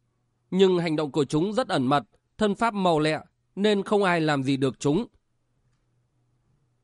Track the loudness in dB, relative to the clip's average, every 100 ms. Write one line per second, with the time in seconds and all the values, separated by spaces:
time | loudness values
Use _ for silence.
0 | _ _ _ _ _ 2 4 4 0 -2
1 | -2 -2 -2 0 -2 -2 -2 -2 0 0
2 | -2 _ _ -4 -2 0 -2 0 0 2
3 | 0 -2 -8 _ _ -4 0 0 0 0
4 | 2 0 0 0 -2 -2 -2 -2 -2 -2
5 | -2 _ _ _ _ _ _ _ _ _
6 | _ _ _ _ _ _ _ _